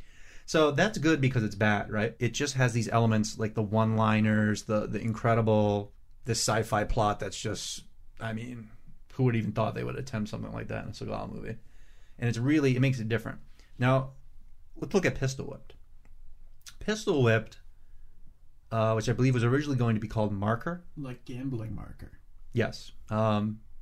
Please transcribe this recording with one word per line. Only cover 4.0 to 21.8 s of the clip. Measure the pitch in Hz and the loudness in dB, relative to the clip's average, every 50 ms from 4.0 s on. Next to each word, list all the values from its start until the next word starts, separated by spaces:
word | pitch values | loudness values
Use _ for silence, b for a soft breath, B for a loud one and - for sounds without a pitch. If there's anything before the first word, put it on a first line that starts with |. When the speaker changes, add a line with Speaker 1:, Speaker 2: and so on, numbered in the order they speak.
| 95 101 107 107 107 107 107 107 107 107 104 98 - | 4 4 4 4 4 4 4 4 4 2 2 0 -2
Speaker 1:
the, | - 110 107 104 - | 0 0 0 0 0
the | - 104 | -4 -4
incredible, | - 113 107 - - 117 113 113 113 110 110 107 104 104 101 104 104 - - - - - - - - | -2 -2 -2 0 2 4 4 4 4 6 6 6 6 4 4 2 0 -4 -10 -18 -20 -20 -20 -10 -4
this | - 113 - | -2 0 0
sci-fi | - - 110 110 110 - - 107 104 | 2 2 2 2 2 2 0 0 2
plot | - - 104 107 104 104 - | 2 2 4 4 2 2 0
that's | 107 98 - - | -4 -6 -6 -6
just, | - 110 101 87 - - - - - - - - - - - - | -4 -4 -4 -4 -6 -8 -10 -10 -12 -14 -16 -18 -18 -16 -12 -8
I | 117 113 110 | -6 -6 -6
mean, | 110 117 127 123 120 113 110 - - - - - - - - - | -6 -6 -8 -10 -12 -12 -14 -16 -16 -16 -16 -16 -16 -16 -10 -2
who | - 131 | 2 2
would | 127 117 | 4 4
even | 113 107 107 | 2 0 0
thought | 107 - 110 110 117 | 0 0 -2 0 -2
they | 117 120 | -4 -6
would | 120 127 | -6 -6
attempt | - 127 - - 110 107 104 | -6 -8 -6 -4 -4 -4 -4
something | - 110 107 107 | -6 -8 -8 -8
like | 110 110 110 107 | -8 -8 -6 -6
that | 107 107 104 | -6 -6 -6
in | - | -8
a | - | -10
Seagal | - 113 107 104 107 104 110 | -8 -8 -6 -6 -6 -6 -8
movie? | - 113 104 104 117 117 b b b b b b b b b b b b | -8 -10 -8 -8 -10 -10 b b b b b b b b b b b b
And | - 120 | -2 -2
it's | 107 110 | 0 0
really, | 120 135 151 160 139 135 127 | 2 4 4 6 6 4 4
it | 120 | 4
makes | 131 135 135 127 | 4 2 2 0
it | 110 110 | 0 0
different. | 117 110 - - - - - b b b b b b - | -2 -2 -2 -4 -8 -10 -12 b b b b b b 0
Now, | 123 127 131 135 135 - - - - - - - - - - - - - - | 4 4 4 4 2 -2 -6 -14 -16 -16 -16 -16 -16 -16 -16 -16 -16 -16 -10
let's | - - 139 - | -8 -6 2 2
look | 202 170 | 4 4
at | 139 - | 4 2
Pistol | - - 131 131 - - | 2 -2 -2 -2 -4 -8
Whipped. | - - - - - - - - - - - - - - - - - - - - - - - - - - - | -10 -10 -12 -14 -16 -18 -18 -18 -18 -18 -18 -16 -16 -16 -14 -12 -12 -12 -12 -14 -16 -16 -16 -16 -16 -14 -6
Pistol | - - 214 214 - - 180 143 | -4 -2 -2 -2 0 2 4 6
Whipped, | 127 117 110 113 110 - - - - - - - - - - - - - - - - - - - - - - - - - | 6 6 6 4 2 -2 -10 -16 -18 -18 -18 -18 -16 -16 -16 -14 -14 -14 -14 -14 -16 -16 -16 -18 -20 -20 -20 -20 -10 -4
uh, | 117 113 110 110 110 | 0 2 2 2 2
which | 110 110 123 | 2 2 2
I | 117 | 2
believe | 120 127 135 127 | 4 4 4 4
was | 123 113 | 4 4
originally | 120 123 143 151 147 139 120 | 4 4 2 2 0 0 2
going | 120 117 113 | 2 2 2
to | 107 | 2
be | 110 107 | 0 -2
called | - 113 107 104 | 0 0 0 0
Marker. | 104 98 98 107 113 117 - 170 175 175 - - - 156 | 0 0 0 0 0 0 0 -4 -6 -6 -8 -12 -10 -10
Speaker 2:
Like | 143 131 123 - - | -10 -10 -10 -12 -12
Gambling | - 131 123 131 139 127 110 110 113 101 | -10 -10 -6 -6 -4 -4 -4 -6 -6 -8
Marker. | 85 | -8